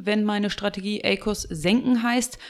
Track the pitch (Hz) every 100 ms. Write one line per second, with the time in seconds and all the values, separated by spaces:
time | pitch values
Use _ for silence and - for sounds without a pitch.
0 | 190 214 208 208 208 - 202 196 196 208
1 | - 196 214 208 - 165 175 233 254 240
2 | 240 240 240 -